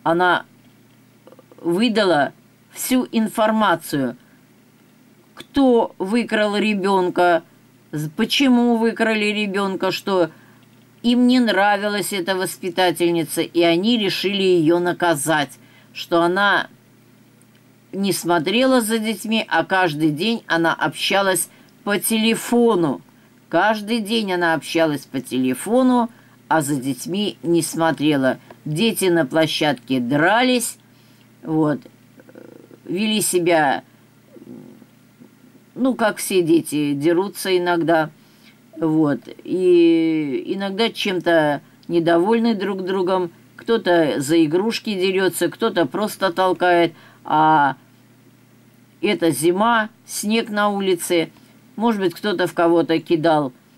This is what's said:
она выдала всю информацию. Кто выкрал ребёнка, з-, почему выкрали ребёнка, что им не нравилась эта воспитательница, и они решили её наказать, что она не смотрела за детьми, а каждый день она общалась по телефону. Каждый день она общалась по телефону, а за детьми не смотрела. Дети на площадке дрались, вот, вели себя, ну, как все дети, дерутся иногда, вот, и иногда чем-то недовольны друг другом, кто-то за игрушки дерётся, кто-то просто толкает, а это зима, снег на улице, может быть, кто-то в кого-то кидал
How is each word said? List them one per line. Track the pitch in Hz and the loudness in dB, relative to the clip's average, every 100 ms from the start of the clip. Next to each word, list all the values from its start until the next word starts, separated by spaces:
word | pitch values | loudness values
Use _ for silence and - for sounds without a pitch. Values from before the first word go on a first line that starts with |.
она | 156 170 180 160 - _ _ _ _ _ _ _ - - - - | -2 2 2 0 -2 _ _ _ _ _ _ _ -20 -20 -20 -8
выдала | 170 175 240 214 196 151 135 - _ _ _ | -4 0 0 2 2 2 0 -6 _ _ _
всю | - - 254 - | -12 -2 -2 0
информацию. | 226 220 240 220 220 208 160 - 147 127 131 _ _ _ _ _ _ _ _ _ _ _ - | -2 -2 0 0 2 2 0 -2 -4 -4 -8 _ _ _ _ _ _ _ _ _ _ _ -20
Кто | - 285 269 233 - - | -6 2 4 4 2 -4
выкрал | 190 233 226 214 208 208 | -2 -2 0 0 0 0
ребёнка, | 214 202 190 190 180 180 175 165 - _ _ _ - | 0 0 0 0 0 2 2 2 -2 _ _ _ -12
з-, | 151 151 | -8 -8
почему | - 220 - 277 240 240 226 | -4 -2 2 4 4 2 2
выкрали | 226 220 220 220 208 | 0 0 -2 0 -2
ребёнка, | 208 208 190 196 185 185 | -2 -2 -2 -4 -2 -4
что | 180 - 185 160 - - - _ _ _ _ 233 | -4 -2 0 0 -4 -20 -20 _ _ _ _ 0
им | 247 247 | 2 4
не | 254 | 4
нравилась | 233 185 202 202 208 208 170 | 2 2 2 0 -2 -4 -4
эта | 202 180 185 | -6 -4 -4
воспитательница, | 180 - 190 180 180 160 170 170 156 175 | -4 -6 -8 0 0 2 0 0 -2 -4
и | 156 170 | -4 0
они | 170 170 208 240 | 2 2 2 0
решили | 190 - 185 202 | 0 -2 -4 0
её | 190 180 156 170 | 2 2 4 2
наказать, | 175 165 170 151 151 156 139 - - - _ | 0 -2 -2 -2 0 -2 -2 -8 -20 -20 _
что | - - 170 | -16 -4 0
она | 170 190 202 175 - - _ _ _ _ _ _ _ _ _ _ _ | 0 0 0 0 -2 -12 _ _ _ _ _ _ _ _ _ _ _
не | 185 196 | -4 -2
смотрела | 165 170 175 147 220 262 254 | -2 0 0 0 0 2 2
за | 214 226 | 0 -2
детьми, | 214 214 214 220 - | -4 -6 -2 -4 0
а | 165 | -2
каждый | 160 190 185 147 156 | 0 0 0 0 -2
день | 151 220 233 - | -2 -4 -4 -4
она | 165 165 | -2 0
общалась | - 151 - - 202 196 185 - - - _ - | -2 -4 -4 -2 0 0 -2 -4 -12 -20 _ -6
по | 202 | -4
телефону. | - 220 226 220 - 240 233 214 160 104 - _ _ _ - | -2 0 0 -2 0 2 4 2 0 -4 -10 _ _ _ -4
Каждый | 165 202 220 202 233 | 0 0 0 -2 -4
день | 202 226 202 | -2 -2 -2
она | 175 170 | 0 0
общалась | 160 - 165 160 143 - | 0 -2 0 0 -2 -6
по | 135 | -10
телефону, | - 127 127 127 190 240 254 247 233 - - _ - | -6 -2 -2 -2 0 2 4 2 0 -6 -20 _ -2
а | 156 | -2
за | 143 143 | 0 -4
детьми | 131 127 - 185 202 - | -4 -6 -6 -4 -4 -6
не | 160 170 | -2 0
смотрела. | 160 160 165 143 147 147 131 117 - - - | 0 -2 -2 0 0 2 0 -2 -10 -16 -8
Дети | 151 226 185 190 | -2 -2 0 0
на | 330 - | 2 0
площадке | 160 156 - 151 135 - 131 | 0 0 0 -2 -2 -4 -4
дрались, | 120 147 170 220 254 247 240 - _ _ _ _ _ _ | 0 0 2 2 2 0 -2 -12 _ _ _ _ _ _
вот, | - 156 151 143 - _ _ - - - - - - - | -4 0 0 -2 -8 _ _ -20 -20 -20 -20 -20 -20 -20
вели | - 180 214 214 | -8 -4 -2 -2
себя, | 175 180 170 165 143 110 - _ _ _ _ - - - - - - _ _ _ - _ _ - _ | 0 0 2 2 2 0 -6 _ _ _ _ -20 -20 -20 -20 -20 -20 _ _ _ -20 _ _ -20 _
ну, | - 262 233 | -4 -2 0
как | 220 - | -2 -2
все | - 190 | -2 0
дети, | 165 165 - 147 147 | 4 2 2 -4 -2
дерутся | 143 156 170 202 190 190 180 | 0 2 2 0 -6 -2 0
иногда, | 175 175 160 165 156 - _ _ - _ _ - | 2 0 2 0 0 -8 _ _ -20 _ _ -6
вот, | 160 156 147 139 - - | -2 2 2 0 -6 -18
и | - 175 180 175 170 165 160 156 147 123 - | -6 -2 4 6 6 4 2 -2 -2 -4 -6
иногда | 196 196 190 226 | -6 -6 -2 -2
чем-то | - 208 185 160 165 151 143 - _ - | -2 -4 -2 2 4 4 0 -6 _ -4
недовольны | 170 165 170 190 233 233 | 0 2 2 2 2 0
друг | 208 196 190 185 | 0 -4 -6 -4
другом, | 196 180 185 170 - _ - | -2 0 -2 -4 -8 _ -16
кто-то | - 226 185 175 151 113 | -2 -2 2 2 2 0
за | 135 165 156 | 0 2 2
игрушки | 175 220 214 - | 2 -2 -4 -6
дерётся, | 190 190 190 190 180 170 | -2 0 0 0 -2 -4
кто-то | - 226 180 160 | -2 -2 0 -2
просто | 185 208 - 190 | -2 -6 -4 -4
толкает, | 175 185 170 180 175 165 160 - - | 0 0 0 2 2 2 -2 -20 -18
а | - 151 156 156 139 135 _ _ _ _ _ _ _ _ _ _ _ - | -2 2 4 4 2 -2 _ _ _ _ _ _ _ _ _ _ _ -6
это | 190 196 165 | -4 0 0
зима, | 147 165 180 226 233 214 _ - | 0 0 2 2 2 -2 _ -14
снег | - 208 226 233 | -8 -2 -2 -2
на | 208 208 | 0 0
улице, | 196 190 175 - 175 160 - _ - _ - | 0 0 -2 0 -2 -2 -8 _ -20 _ -2
может | 233 208 | -2 0
быть, | 185 | -2
кто-то | - 214 190 254 | -2 -6 -2 -2
в | |
кого-то | - 170 170 160 160 | 0 2 2 2 0
кидал | - 170 165 156 139 - _ | 0 0 2 2 0 -8 _